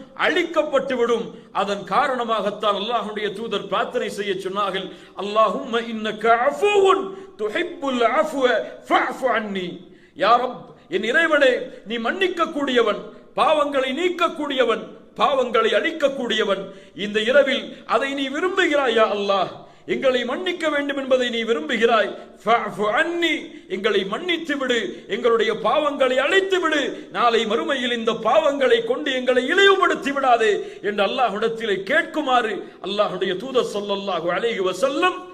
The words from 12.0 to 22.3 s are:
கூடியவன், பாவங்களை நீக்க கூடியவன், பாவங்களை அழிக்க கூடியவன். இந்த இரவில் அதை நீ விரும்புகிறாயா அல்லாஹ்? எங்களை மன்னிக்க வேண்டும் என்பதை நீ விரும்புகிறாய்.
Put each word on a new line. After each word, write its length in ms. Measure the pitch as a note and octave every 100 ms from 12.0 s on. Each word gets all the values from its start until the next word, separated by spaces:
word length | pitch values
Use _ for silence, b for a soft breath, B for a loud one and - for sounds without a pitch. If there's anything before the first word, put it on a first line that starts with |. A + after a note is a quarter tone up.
| A3+ F4+ F#4 E4+ D#4+
கூடியவன், 540 | D4 C4+ B3 G#3+ G3 - B B -
பாவங்களை 560 | B3+ D#4 C#4+ C#4 C4
நீக்க 380 | C4 F4+ F4 E4
கூடியவன், 680 | - D4 C4 A#3 G#3+ - - - -
பாவங்களை 580 | A#3 C4+ A#3+ A3+ A3+
அழிக்க 360 | G#3 D#4+ D#4+ C#4
கூடியவன். 640 | C#4 A#3+ G#3+ G3+ F#3+ - B B
இந்த 260 | - G#3 G#3
இரவில் 640 | G#3+ C#4 C#4 A#3+ - - -
அதை 280 | A3 C4+
நீ 140 | C#4 C4+
விரும்புகிறாயா 800 | C#4+ F#4 G4 E4+ C#4+ C4 A3+ G#3+ G3+
அல்லாஹ்? 520 | G3+ G3 E3+ - B B B
எங்களை 380 | A#3 C4 B3
மன்னிக்க 460 | A#3+ D#4 F#4 F4 D#4+
வேண்டும் 260 | C#4+ C#4+ C#4
என்பதை 320 | C4 B3+ A#3+
நீ 120 | A3+
விரும்புகிறாய். 760 | A3 A#3 D#4 A#3 A#3 A3 - - -